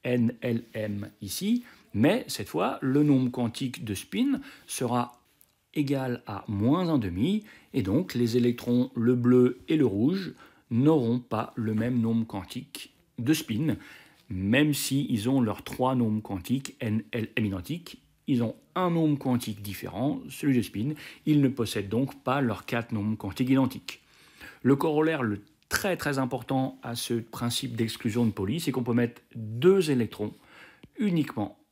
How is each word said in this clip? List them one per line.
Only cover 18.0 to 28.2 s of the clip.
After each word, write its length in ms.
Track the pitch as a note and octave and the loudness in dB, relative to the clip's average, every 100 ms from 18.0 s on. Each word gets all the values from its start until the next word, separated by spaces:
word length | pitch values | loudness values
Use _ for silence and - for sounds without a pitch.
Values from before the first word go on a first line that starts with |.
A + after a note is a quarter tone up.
| _ _ - | _ _ -2
ils 160 | B2+ | 0
ont 100 | A2+ - _ F3 | 0 -4 _ -2
un 120 | F3+ | 0
nombre 300 | E3 D#3 C#3+ | 2 2 2
quantique 440 | C3+ B2 A#2 G#2 | 0 0 -2 -8
différent, 580 | G2+ F#2+ - F#2+ C#3 - - | -10 -10 -8 -2 -2 -2 -10
celui 280 | - D3+ B2 | -2 2 2
de 60 | |
spin, 300 | F#2+ G2+ B2 D#3 - - - | 0 -4 -4 -6 -12 -6 2
ils 140 | D3 | 4
ne 80 | C3+ | 4
possèdent 400 | A#2+ A2 G#2+ G2 | 2 -2 -2 -2
donc 340 | A2 C3+ - | -2 -2 -4
pas 180 | - C3+ | -2 0
leurs 260 | B2+ G#2 - | 0 -2 -4
quatre 260 | A#2+ A2+ | -6 -4
nombres 240 | A2 G#2 G#2+ | -4 -2 -4
quantiques 340 | G2 F2+ B2+ | -6 -2 2
identiques. 500 | C3+ C3 - - - _ _ - - - - | 4 2 -2 -14 -16 _ _ -20 -20 -20 -2
Le 140 | A#2+ C#3+ | 2 4
corollaire, 480 | E3+ D3+ D#3 D#3 | 4 2 2 2
le 180 | A#2 G2+ - _ _ | -2 -4 -8 _ _
très 280 | - G3+ E3+ | -4 -2 -2
très 220 | D3 C3+ | -2 -2
important 600 | B2+ C3 - C3+ C3 - | -2 -4 -2 -2 -2 -6
à 100 | A#2+ | -10
ce 200 | A#2 - | -8 -2
principe 600 | A#2 A2+ - A#2+ - C3+ | -4 -4 -6 -4 -2 -4
d'exclusion 500 | A#2 A2+ - A#2 A2 | -4 -4 -2 -2 2